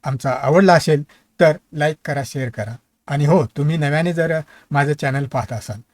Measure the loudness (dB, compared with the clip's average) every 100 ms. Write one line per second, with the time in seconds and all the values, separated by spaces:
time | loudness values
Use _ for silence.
0 | -8 -6 -4 -2 2 4 6 4 4 0
1 | -2 _ _ _ 2 2 _ -4 -4 -4
2 | -8 -8 -6 -8 -8 -8 -10 -12 _ _
3 | -6 0 4 4 2 -2 -2 0 0 0
4 | 0 0 -2 -2 -6 -20 _ 0 0 0
5 | -2 -4 -4 -4 -6 -8 -10 -14 -16